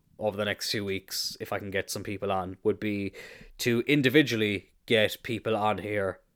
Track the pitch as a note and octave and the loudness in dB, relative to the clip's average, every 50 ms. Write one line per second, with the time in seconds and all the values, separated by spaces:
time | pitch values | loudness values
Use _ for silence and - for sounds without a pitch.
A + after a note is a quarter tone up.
0 | _ _ _ - - G#2+ F#2+ G2 G#2 G2+ G2 - - - - A2+ G2+ G2 F#2+ F#2+ | _ _ _ -4 -4 -2 -2 0 -2 -2 -2 -2 -4 -4 -4 -4 -2 -4 -4 -6
1 | - - - - - - - - A2 - G#2 G2 G#2 G2+ F#2+ G2 F#2 - - G#2 | -6 -6 -6 -6 -6 -6 -8 -8 -8 -6 -6 -6 -4 -4 -4 -4 -4 -4 -6 -8
2 | F#2+ A2 G#2 F#2+ - G2 G2 F#2+ F#2 F#2 F#2+ - - G#2+ G2+ F2+ G#2 G#2+ G#2 G2+ | -6 -8 -8 -4 -2 -2 0 -2 -2 -4 -6 -2 0 0 0 0 0 -4 -2 -2
3 | G2 G2 - - - - - - - - - - - B2 A#2+ A#2 - - D3 D3 | -4 -4 -6 -10 -16 -18 -18 -20 -20 -18 -10 -4 0 2 2 2 2 4 4 4
4 | B2+ C3 A#2+ D#3 D3 A#2+ A#2 A2 A2 G#2 G2+ F#2 - _ _ _ _ - A#2+ A2 | 6 6 6 6 6 6 4 0 2 2 0 -2 -4 _ _ _ _ 2 4 4
5 | G#2+ G2 - - - - A#2 G2 - A2+ A2 G2+ G#2+ G#2+ G#2 F#2 E2+ G#2 G#2 G#2 | 4 4 0 -4 -8 -6 -6 -4 -2 -2 0 2 2 2 0 0 -2 -4 -2 -2
6 | G2 F#2+ F2+ - _ _ _ | -2 -2 -4 -6 _ _ _